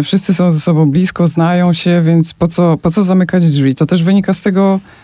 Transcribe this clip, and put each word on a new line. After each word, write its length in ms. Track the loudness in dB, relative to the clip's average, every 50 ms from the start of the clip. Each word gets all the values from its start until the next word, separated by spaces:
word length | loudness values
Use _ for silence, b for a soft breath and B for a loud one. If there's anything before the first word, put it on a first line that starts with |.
| 0
wszyscy 320 | 0 -2 -2 0 -2 -2
są 160 | 0 0 0 0
ze 80 | 0
sobą 300 | 0 0 0 2 2 2
blisko, 380 | 2 0 -2 -2 -2 -2 -2 0
znają 440 | 0 0 0 0 0 0 0 0 0
się, 300 | 0 0 0 0 2 2
więc 300 | 2 2 2 0 -2 -2
po 120 | -4 -4
co, 300 | -2 0 0 0 0 0 0 -2
po 80 | -2
co 120 | -2 0 0
zamykać 480 | 0 2 0 0 0 0 2 2 2
drzwi? 240 | 2 2 0 0 0
To 120 | 0 -2
też 160 | 0 0 0 0
wynika 320 | 2 0 0 0 -2 -4
z 80 | -2 -2
tego 380 | -2 0 0 0 0 0 -2 -4 B B B